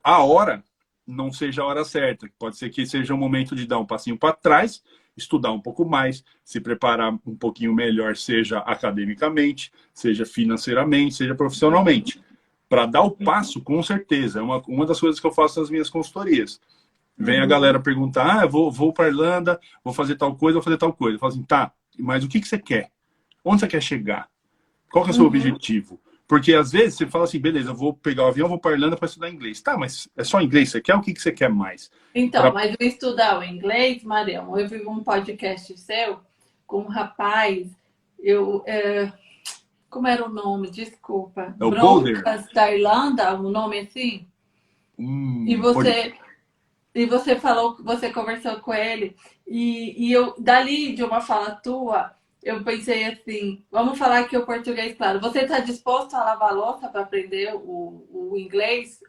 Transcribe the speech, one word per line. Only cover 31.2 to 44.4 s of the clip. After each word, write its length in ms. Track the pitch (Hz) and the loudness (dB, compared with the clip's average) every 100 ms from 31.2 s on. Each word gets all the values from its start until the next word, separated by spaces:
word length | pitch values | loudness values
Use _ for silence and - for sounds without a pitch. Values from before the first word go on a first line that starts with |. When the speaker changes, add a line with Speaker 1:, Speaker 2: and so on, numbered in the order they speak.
Speaker 1:
você 120 | 165 | -4
quer 180 | - 127 | 0 0
mais? 400 | 104 95 90 - _ _ | 0 -4 -10 -20 _ _
Speaker 2:
Então, 280 | 240 247 247 | -2 0 4
Speaker 1:
Pra 100 | - | 4
Speaker 2:
mas 220 | 196 214 - | 4 -2 0
eu 80 | 240 | -2
estudar 520 | - 254 240 220 180 | -2 -4 2 2 2
o 60 | |
inglês, 580 | 180 180 196 233 254 240 | -2 -6 -2 0 0 -2
Marião, 540 | 220 214 208 180 180 196 | -4 -2 -2 -6 -6 -4
eu 100 | 202 | -4
vi 180 | 220 208 | -6 -10
um 160 | 220 | -8
podcast 720 | 214 202 202 208 196 180 - 185 | -2 -2 -4 -8 -8 -8 -12 -18
seu 420 | - 226 220 190 _ _ _ _ - | -8 -4 -4 -6 _ _ _ _ -8
com 160 | 202 | -6
um 60 | 214 | -6
rapaz, 800 | 214 202 - 208 220 208 185 180 - _ _ _ - | -6 -8 -4 -2 0 0 -2 -6 -16 _ _ _ -6
eu, 440 | 196 202 196 202 - | 2 2 2 -2 -4
é, 460 | 214 202 202 202 - _ _ - - _ _ _ | -4 -2 -2 -4 -8 _ _ -16 -16 _ _ _
como 160 | 254 254 | -4 0
era 180 | 240 | 0
o 40 | 226 | -2
nome? 420 | 214 202 196 185 | -6 -4 -4 -6
Desculpa. 840 | 185 226 - - 196 190 - - - | -10 -14 -16 -8 -6 -6 -10 -10 -4
Speaker 1:
É 40 | |
o 60 | 113 | 0
Speaker 2:
Broncas 120 | - | 6
Speaker 1:
Boulder? 680 | 180 185 127 107 95 - - | 8 8 4 -2 -2 -4 -2
Speaker 2:
da 180 | 220 208 | 2 4
Irlanda, 600 | 202 208 233 285 240 185 | 4 4 2 2 0 0
o 160 | 190 196 | 0 -2
nome 300 | 214 214 208 | -4 -4 -6
assim? 460 | 202 254 247 196 - _ | -10 -6 -6 -6 -14 _